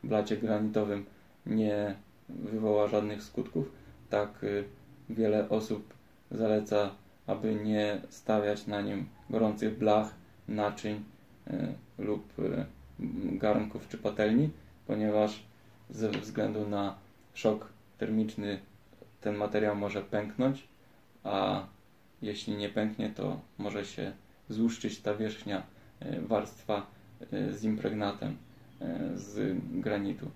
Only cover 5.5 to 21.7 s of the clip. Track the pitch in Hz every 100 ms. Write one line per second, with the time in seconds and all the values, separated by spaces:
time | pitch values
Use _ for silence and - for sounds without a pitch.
5.5 | 110 - 104 - - - - - 110 110
6.5 | 107 107 104 101 - - - - 110 110
7.5 | 107 107 107 104 98 - - - 107 104
8.5 | 104 - 101 101 101 - - - 110 110
9.5 | 107 110 107 107 107 107 - - - -
10.5 | 107 104 101 107 104 104 - - - -
11.5 | - 104 - - - 101 104 - - -
12.5 | - - - - - - - 90 95 107
13.5 | 104 107 101 - 113 107 104 107 117 156
14.5 | - - - - 107 107 107 107 - -
15.5 | - - - - 139 110 - 101 110 107
16.5 | 107 104 101 101 - - - - - 110
17.5 | 107 - - - - 107 110 107 - 101
18.5 | 95 - - - - - - 104 104 104
19.5 | 107 104 101 101 101 - 107 104 - 135
20.5 | 139 - - - - - - 101 98 98
21.5 | 98 98